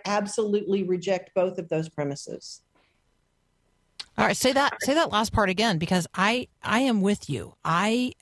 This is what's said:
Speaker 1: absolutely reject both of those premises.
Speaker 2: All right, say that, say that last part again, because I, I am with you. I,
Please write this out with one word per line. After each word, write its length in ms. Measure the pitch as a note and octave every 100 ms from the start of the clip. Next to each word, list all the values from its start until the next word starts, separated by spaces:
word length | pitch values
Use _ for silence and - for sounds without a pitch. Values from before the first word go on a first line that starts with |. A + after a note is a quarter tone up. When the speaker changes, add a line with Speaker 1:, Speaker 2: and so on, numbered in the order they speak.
| F#3+
Speaker 1:
absolutely 760 | G#3 G3+ - G#3 G#3 F3+ G3
reject 500 | F3+ F3+ F3+ F#3 - F#3
both 220 | F#3 F#3
of 100 | E3+
those 220 | D#3+ D#3+
premises. 720 | - C#3+ C#3 - - - - _ _ _ _ _ _ _ _ _ _ _ _ _ - - -
Speaker 2:
All 80 | A3
right, 120 | -
say 160 | C4
that, 280 | C4+ C#4 -
say 120 | -
that 180 | D4+ D#4
last 220 | G#3 A3
part 160 | - G3
again, 280 | F3 F3 E3
because 300 | E3 F3+ E3 -
I, 320 | G3+ B3 - _
I 160 | - A3
am 200 | C4+ A3
with 280 | F#3+ G#3 -
you. 260 | B2 - - D#3
I, 480 | E3+ G#3 A#3+ B3+ -